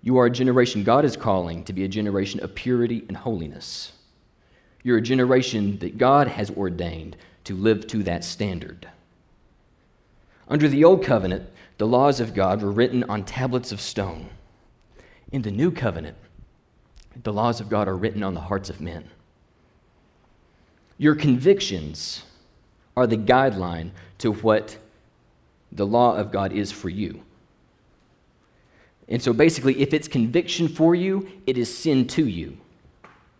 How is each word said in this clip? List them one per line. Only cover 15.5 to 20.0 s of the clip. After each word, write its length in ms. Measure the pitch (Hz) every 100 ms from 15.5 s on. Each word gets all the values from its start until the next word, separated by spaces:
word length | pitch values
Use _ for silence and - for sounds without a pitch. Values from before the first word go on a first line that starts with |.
new 200 | 101 160
covenant, 460 | 160 120 82 76 - - - - _ _ _ _ - - -
the 100 | 113
laws 280 | 101 117 113
of 80 | 107
God 200 | 107 98
are 80 | 92
written 260 | 101 101
on 120 | 98
the 80 | 85
hearts 260 | 82 98 98
of 120 | -
men. 300 | 80 82 73 _ _ _ _ _ _ _ _ _